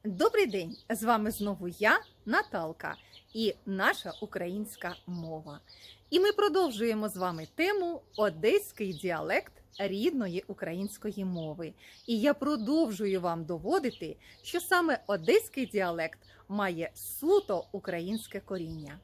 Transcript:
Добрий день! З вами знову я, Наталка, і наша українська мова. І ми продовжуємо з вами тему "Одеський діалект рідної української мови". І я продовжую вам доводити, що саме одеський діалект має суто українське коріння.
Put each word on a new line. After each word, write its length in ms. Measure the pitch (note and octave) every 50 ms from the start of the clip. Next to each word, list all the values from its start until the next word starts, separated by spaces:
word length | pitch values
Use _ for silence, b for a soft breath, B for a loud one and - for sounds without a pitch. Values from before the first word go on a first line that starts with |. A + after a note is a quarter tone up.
| -
Добрий 420 | G#3+ F#3 F3+ D#4 A4+ - G#4+ G4
день! 320 | B3+ G3+ F#3+ E3+ E3 - - - -
З 140 | A3+ A3+ A3
вами 280 | A3+ A#3+ G#3+ G#3+ G#3+
знову 360 | A3 - G3+ G#3 G3 E3 F3+
я, 320 | F3 E3+ - G#3 A3 D4+ A4 - - _ _ _
Наталка, 720 | G#3 B3+ F#4 G#4 - - - E3 D#3+ E3+ _ - D3+ - B B B B B B _ -
і 200 | A3 A3+ G3+ - - _
наша 480 | - G3 F#3+ G3 C#4 G4+ - - F#3 D#3+ -
українська 720 | G#3+ G#3 - G3 F3 F3 F#3 G#3 G#3+ G#3 - - - F3 F3+ - _
мова. 520 | - F3+ E3+ E3 D#3+ D#3+ D#3 D#3 D3+ D3 C#3+ B B B B B B B B B _
І 100 | C#4+ F4
ми 120 | F#4+ G#4
продовжуємо 800 | G#4 - G#4 G4+ D4+ F#4+ F4+ D4 A3+ F#3+ A#3 A#3 A3 G#3+ G#3+ G#3
з 80 | -
вами 300 | F#3 F#3 F#3 E3+ D#3+ D#3+ - _
тему 460 | - E4 F#4+ G#4 G4+ F#4 E4+ E4+ C#4 - _ -
"Одеський 760 | - G#3+ G3+ D#3 D#3+ E3 A3 F4 G4+ - - - - G#3+ F#3+ F3+
діалект 600 | C#3+ - F3+ E3+ D#3 D#3 E3 G3+ D#4+ - - - - - _ _ -
рідної 640 | G3 G3 F#3+ G3+ A#3 F4+ E4 C4 A3 F#3 E3+ F#3 -
української 760 | - G3 - G3 E3 E3 F3+ F#3+ G3+ - - - G#3+ F#3+ G3+ F#3+
мови". 480 | F#3 F3+ E3+ D#3+ D#3 D3+ D#3 E3 D#3 - B B B B B B
І 120 | - A#3 G#3+
я 140 | G#3+ D4 C#4+
продовжую 880 | C#4+ C4+ D4 D4+ A#3 G#3+ A3 D4 D#4+ E4 A#3 G#3 F3+ G#3+ G3 F#3+ F#3
вам 240 | F3 F3+ E3+ E3 E3
доводити, 720 | D3+ F3 D#3+ D#3 G#3 D#4+ F#4+ C#4 A#3+ - - E3 D#3 - B B B B B
що 180 | B - - F4
саме 440 | F4 - F#4+ - E4+ D#4+ C#4 - -
одеський 580 | - G3+ F3+ D#3+ E3+ D4+ A4 - - - C4+ B3+
діалект 540 | - - G#3 F#3+ F3 E3+ E3 D#3+ D#3+ - _ b b b b b
має 440 | - G3 G#3 G3+ F#3+ F3 E3 E3 - _
суто 720 | - - - - - C#4 D#4+ G4 G4+ G4+ - G3+ E3+ - -
українське 680 | - G3 - - F3 E3+ E3+ F#3 G#3+ A3 - - - G3
коріння. 600 | G3 - G3 F#3 E3 D#3+ D#3+ D#3 D3+ C#3+ D3 F#3+